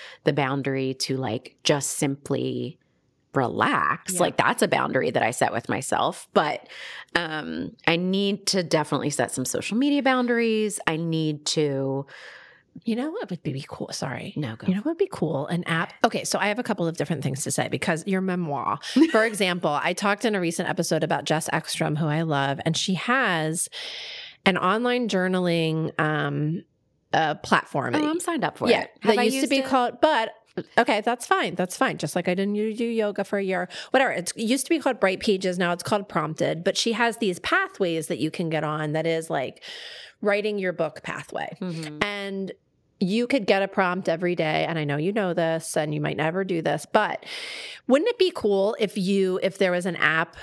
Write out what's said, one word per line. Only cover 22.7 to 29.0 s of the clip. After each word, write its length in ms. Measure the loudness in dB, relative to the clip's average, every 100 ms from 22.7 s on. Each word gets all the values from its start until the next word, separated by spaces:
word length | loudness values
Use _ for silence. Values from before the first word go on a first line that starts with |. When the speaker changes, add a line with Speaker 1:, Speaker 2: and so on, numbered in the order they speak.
| 0
Speaker 2:
she 180 | 0
has 720 | -2 0 2 2 2 0 -2 -4 -8 -12 -12 -12 -14 -16 -4 0
an 100 | 2
online 500 | 2 2 2 0 0
journaling, 880 | 2 2 2 2 2 2 0 -2 0
um, 640 | 0 0 -2 0 -2 -2 -8 _ _ _ _
uh, 200 | 0 0 -2
platform. 580 | 0 0 2 -2 0
Speaker 1:
Oh, 160 | 0 0
I'm 100 | -2
signed 240 | -2 -2
up 120 | -2 0
for 100 | 2
Speaker 2:
Yeah, 140 | 2
Speaker 1:
it. 80 | 2 -4